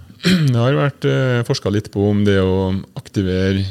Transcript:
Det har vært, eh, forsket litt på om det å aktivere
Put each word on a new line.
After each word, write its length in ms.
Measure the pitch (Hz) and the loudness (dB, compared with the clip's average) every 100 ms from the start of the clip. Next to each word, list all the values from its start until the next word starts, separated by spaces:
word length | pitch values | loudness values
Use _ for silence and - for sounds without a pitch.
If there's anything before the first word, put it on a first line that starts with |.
| - - 175 | -20 -6 0
Det 300 | 185 147 117 | 2 2 2
har 180 | 123 | 2
vært, 300 | 151 143 - 139 | 2 -2 -2 -2
eh, 380 | 135 131 120 | 0 0 0
forsket 280 | 117 135 95 | -2 -2 -2
litt 180 | 104 - | -2 -2
på 180 | 104 101 | -2 0
om 140 | 104 | 2
det 140 | 104 98 | 2 2
å 320 | 95 95 95 95 - - | 2 0 0 -2 -6 -16
aktivere 720 | - 110 95 92 95 98 98 | -8 -4 -2 0 0 0 -2